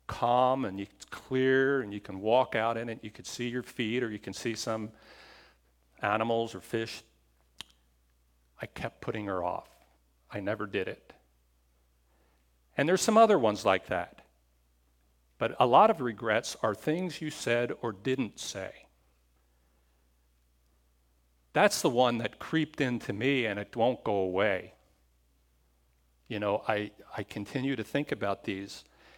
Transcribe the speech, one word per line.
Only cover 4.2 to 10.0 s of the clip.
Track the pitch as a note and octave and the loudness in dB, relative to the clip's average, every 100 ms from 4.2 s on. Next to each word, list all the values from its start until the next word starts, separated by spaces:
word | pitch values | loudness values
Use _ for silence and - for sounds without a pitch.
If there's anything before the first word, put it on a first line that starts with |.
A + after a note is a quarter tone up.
| - | -10
see | F#2+ B2 | -8 -6
some | A2 - A2 A2 - - - - - - _ _ _ _ - | -4 -4 -6 -6 -12 -20 -20 -20 -20 -20 _ _ _ _ -6
animals | G#2 G#2+ A#2 A#2 A2+ | -2 0 0 0 -2
or | F#2+ | -8
fish. | - A#2 A2+ - - _ _ _ _ - - _ _ _ _ _ _ _ _ - | -6 -6 -6 -10 -16 _ _ _ _ -20 -20 _ _ _ _ _ _ _ _ -16
I | A#2 | -14
kept | - A#2 - | -10 -10 -8
putting | - A2+ G#2 | -8 -6 -4
her | F#2 | -4
off. | F2 F2+ - _ _ _ | -4 -6 -10 _ _ _